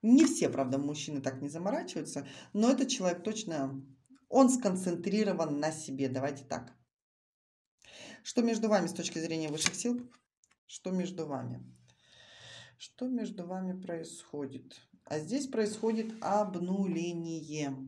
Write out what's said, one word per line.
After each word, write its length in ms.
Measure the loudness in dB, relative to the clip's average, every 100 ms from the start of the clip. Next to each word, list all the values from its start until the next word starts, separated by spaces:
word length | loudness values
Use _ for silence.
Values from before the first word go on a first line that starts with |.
не 220 | 10 10 8
все, 240 | 4 0
правда, 280 | 2 0 0
мужчины 420 | -2 -4 -4 -4
так 200 | -4 -4
не 80 | -6
заморачиваются, 760 | -4 -2 -2 -4 -6 -6 -8 -10 -14 -6
но 180 | 4 4
этот 180 | 6 2
человек 340 | 0 0 0
точно, 580 | -4 -6 -4 -4 -4 -6 -12 -20 _ -20 _
он 200 | 8 8
сконцентрирован 1080 | 8 4 2 0 0 0 2 2 2 0 2
на 120 | 0
себе, 380 | -2 -8 -2 -2
давайте 340 | 0 -2 -4 -6
так. 280 | -8 -8 -20 _ _ _ _ _ _ _ _ _ _ -20 -20 -18 -14 -4
Что 160 | 2
между 260 | 2 2 4
вами 180 | 4 2
с 60 |
точки 240 | -2 -4 -4
зрения 300 | -2 -2 -2
высших 260 | 0 0 0
сил? 240 | -2 -2 -6 _ _ _ _ _ _
Что 240 | -12 -4
между 340 | -2 -2 -4 -6
вами? 360 | -6 -6 -10 -12 -20 _ _ _ -20 -20 -20 -20 -20 -20 _
Что 300 | -20 -8 -2
между 380 | -2 -2 -6 -6
вами 340 | -4 -4 -6
происходит? 1040 | -6 -6 -8 -14 -10 -6 -6 -8 -16 -20 _ -20 -6
А 140 | -6
здесь 280 | -2 -4 -2
происходит 640 | 0 -2 0 0 0 -2 -4
обнуление. 1500 | 0 2 2 0 -2 0 0 0 -2 -4 -4 -6 -6 -4 -4 -4